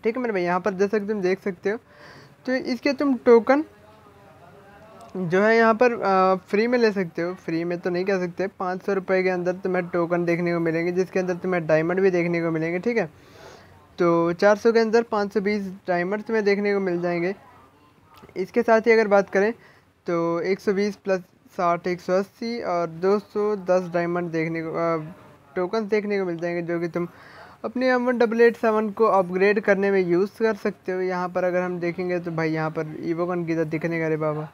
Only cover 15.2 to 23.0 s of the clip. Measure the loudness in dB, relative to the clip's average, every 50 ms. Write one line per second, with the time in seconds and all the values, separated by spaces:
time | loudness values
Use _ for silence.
15.2 | -4 -2 -4 -2 -2 0 -2 -2 -4 -8 -12 -12 _ -2 -2 -2 0 -2 -4 -6
16.2 | -4 -2 -2 0 2 2 2 2 0 0 0 0 0 -2 -2 -2 -2 -2 -2 -2
17.2 | -2 -4 -6 -8 -14 -20 -20 -20 -20 _ _ _ _ _ _ _ _ _ -20 -20
18.2 | -20 -14 -8 -8 -8 -2 -2 0 2 4 4 4 6 4 4 4 6 6 4 4
19.2 | 4 2 0 2 2 2 -2 -6 -16 -20 _ _ _ _ _ _ _ -4 -2 -2
20.2 | -2 -2 -4 -4 -2 -2 -4 -2 -2 -2 0 0 0 -2 -4 -6 _ -2 -2 -2
21.2 | -2 _ _ _ _ -14 _ -2 0 0 0 0 -2 -4 -6 -4 -2 0 0 0
22.2 | 0 -4 _ _ -8 -8 -8 -6 -4 -4 -2 -2 -2 -4 -6 -2